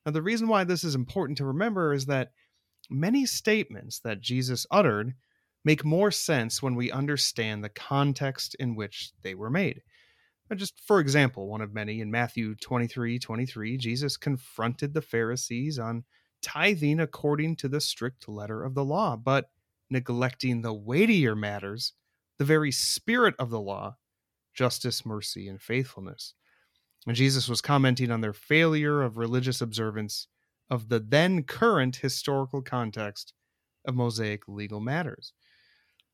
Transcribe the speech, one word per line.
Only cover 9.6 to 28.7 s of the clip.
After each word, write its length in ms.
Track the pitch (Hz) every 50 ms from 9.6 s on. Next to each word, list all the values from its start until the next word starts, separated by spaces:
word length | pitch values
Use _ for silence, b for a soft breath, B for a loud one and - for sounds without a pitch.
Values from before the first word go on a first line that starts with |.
| 95 - - - _ _ _ _ _ _ _ _ _ _ _ _ _ -
Now, 60 | 220
just 220 | 185 196 - - - -
for 140 | - 208 185
example, 480 | 147 135 135 147 139 123 127 98 98 101
one 140 | 107 110
of 100 | 110 104
many, 300 | 104 107 104 107 107 113
in 80 | 110 104
Matthew 440 | 113 120 120 117 - 120 110 107 107
twenty-three 640 | - - - 127 120 120 117 - 127 117 117 120 123
twenty-three, 600 | - - 113 117 131 127 - 113 107 110 127 131
Jesus 400 | 123 113 120 127 147 135 - -
confronted 720 | - 147 135 127 - - - - 113 120 123 - 147 147
the 80 | 147 156
Pharisees 800 | - - - 117 113 113 123 127 - - 117 120 139 156 151 123
on 260 | 110 113 117 117 - _ _ _ _ _ _ -
tithing 580 | - - - 147 175 208 208 160 151 147 151 165
according 560 | 160 156 - - - 147 147 151 156 160 160
to 120 | - - 131
the 100 | 139 151
strict 480 | - - - - 117 131 131 - - -
letter 340 | 104 104 104 104 110 110
of 120 | 92 131 131
the 100 | 139 139
law, 320 | 135 151 196 220 165 123
but 300 | 110 120 135 139 135 - _ _ _ _ _ _ _ _ -
neglecting 720 | 131 127 127 123 120 120 127 127 - - 135 127 120 117
the 140 | 113 113 110
weightier 600 | 104 101 110 131 165 214 226 220 175 139 113 107
matters, 600 | 107 104 104 104 101 98 98 104 120 - - - _ _ _ _ _ _ _ _
the 80 | - 139
very 280 | 139 156 156 151 139
spirit 640 | 127 - - - - - - 214 233 254 233 196 - -
of 100 | 127 117
the 120 | 117 110
law, 360 | 101 98 98 98 101 101 123 _ _ _ _ _ _ _ _ _ _ _
justice, 540 | - - 127 120 - - - 120 - - -
mercy, 420 | 113 107 104 98 - - 98 98 98
and 140 | 98 98
faithfulness. 720 | - - 117 131 131 127 - - 95 92 - - - - - _ _ _ _ _ _ _ _ _ _ _ _ _ -
And 80 | 120 117
Jesus 360 | 117 135 135 135 131 123 123
was 100 | 117 -
commenting 500 | - - 143 139 135 131 123 123 127 120
on 120 | 117 113
their 100 | 113 107
failure 720 | 104 - - - 151 160 165 160